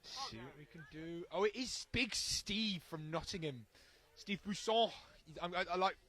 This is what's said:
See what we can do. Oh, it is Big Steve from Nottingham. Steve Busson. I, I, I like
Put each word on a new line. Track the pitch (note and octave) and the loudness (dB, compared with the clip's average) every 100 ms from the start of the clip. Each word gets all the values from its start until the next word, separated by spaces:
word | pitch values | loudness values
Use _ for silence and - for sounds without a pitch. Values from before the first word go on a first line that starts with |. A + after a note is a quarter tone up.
See | - - - A2 | -12 -8 -6 -8
what | B2 D3 | -10 -14
we | |
can | D3+ E3+ D3+ | -16 -16 -14
do. | D3+ D#3+ E3+ F3 | -10 -8 -8 -4
Oh, | E3+ | 2
it | G#3 | 2
is | G#3 B3+ - - | 2 -4 -4 -2
Big | D#3 D#3+ | 2 2
Steve | - - - - G#3 A3 F#3 | 2 0 0 0 0 2 0
from | - D#3+ D#3 | -4 -8 -2
Nottingham. | D#3+ D3+ G3+ D#3+ C3 A2 - - - _ | -2 -2 -4 -4 -4 -10 -20 -20 -20 _
Steve | - - G3+ G3+ | -20 -2 -2 0
Busson. | G#3 - A3 A3+ - - - - D#3 | -4 4 6 6 2 -16 -20 -16 -6
I, | |
I, | F3 F3 F#3 | -2 0 2
I | F3+ | 4
like | F#3+ E3+ | 4 2